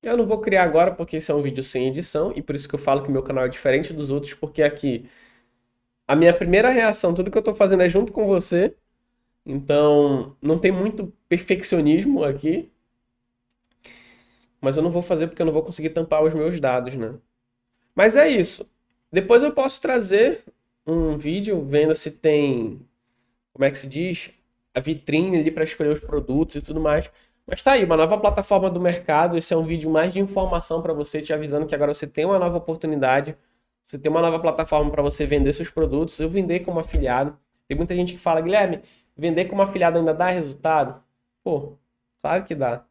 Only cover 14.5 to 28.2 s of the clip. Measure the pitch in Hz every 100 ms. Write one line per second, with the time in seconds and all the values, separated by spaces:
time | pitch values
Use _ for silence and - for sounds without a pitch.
14.5 | _ 135 143 165 170 175 165 165 - 165
15.5 | 151 156 175 156 160 160 156 156 160 156
16.5 | 175 135 127 123 135 113 139 _ _ _
17.5 | _ _ _ _ - 208 233 311 247 180
18.5 | - - _ _ _ _ 165 190 233 294
19.5 | - 269 - - 254 196 196 247 330 -
20.5 | _ _ _ - 165 160 151 147 180 208
21.5 | 185 143 147 156 156 - - 160 151 143
22.5 | 123 110 - - _ _ _ _ _ _
23.5 | - 135 139 139 139 180 170 - _ _
24.5 | _ _ - 135 156 - 156 180 180 156
25.5 | 156 156 - 147 151 - 147 131 135 160
26.5 | 147 - 156 156 151 - _ _ _ -
27.5 | - - 269 185 160 165 208